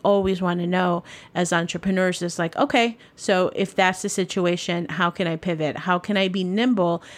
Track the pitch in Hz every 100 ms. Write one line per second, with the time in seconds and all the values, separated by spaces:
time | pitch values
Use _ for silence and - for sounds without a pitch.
0 | - 202 190 185 185 175 175 180 180 175
1 | - - - - 175 170 170 175 190 190
2 | 185 175 175 170 165 - 277 262 233 226
3 | - - - 185 185 - 190 - 185 185
4 | 202 - 185 - 175 175 - 175 170 160
5 | 175 - 175 160 185 165 151 131 185 180
6 | 175 202 190 190 180 196 247 226 175 170
7 | -